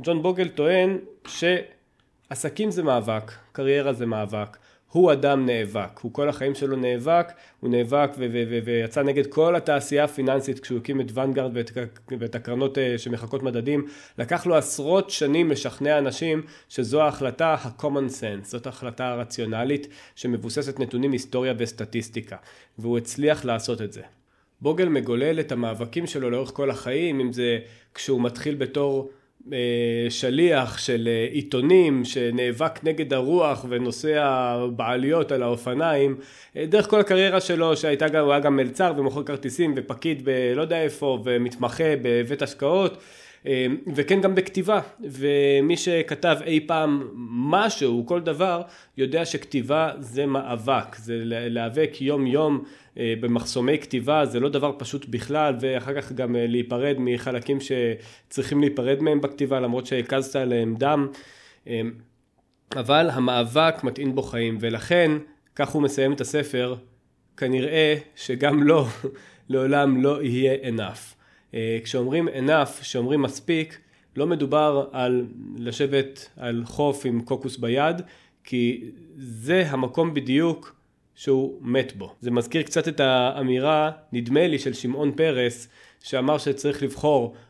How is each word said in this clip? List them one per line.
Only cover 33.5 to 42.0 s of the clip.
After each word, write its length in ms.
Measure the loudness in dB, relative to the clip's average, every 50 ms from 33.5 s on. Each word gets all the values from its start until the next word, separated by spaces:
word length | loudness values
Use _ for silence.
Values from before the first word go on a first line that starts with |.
| 2 -2 -4 -4
ונוסע 840 | -2 -2 -2 -2 -4 -2 -2 0 2 2 2 2 2 2 2 0 0 0 -2 -2 -2
בעליות 560 | -2 -2 0 0 0 2 2 2 2 2 2
על 120 | 0 0 2
האופניים, 720 | 0 0 -2 -2 -4 -2 0 2 2 4 4 2 2 0 -2 -8 -16 -20 -20 -20 -14 _
אה, 100 | -8 -2
דרך 240 | 2 2 2 4 4
כל 100 | 4 4
הקריירה 420 | 4 4 4 4 4 4 4 2
שלו 360 | 2 2 0 2 4 2 2 2
שהייתה 300 | 2 0 2 2 2 2
גם, 180 | 2 4 4
הוא 60 | 4
היה 80 | 4 4
גם 160 | 4 4 4
מלצר 380 | 4 2 0 0 2 2 2 2 2
ומוכר 260 | 0 0 0 -2 -4
כרטיסים 500 | -4 -6 -6 -6 -6 0 0 0 2 2 -2
ופקיד 440 | -2 -6 -8 -4 -2 -2 -2 -2 0
ב-, 300 | 0 0 2 2 2 2
לא 60 | 0
יודע 200 | 0 0 0 0
איפה 380 | 0 0 -2 -2 0 0 0 0 0
ומתמחה 680 | 0 2 2 2 0 -2 -2 -2 -2 0 0 2 2 2 2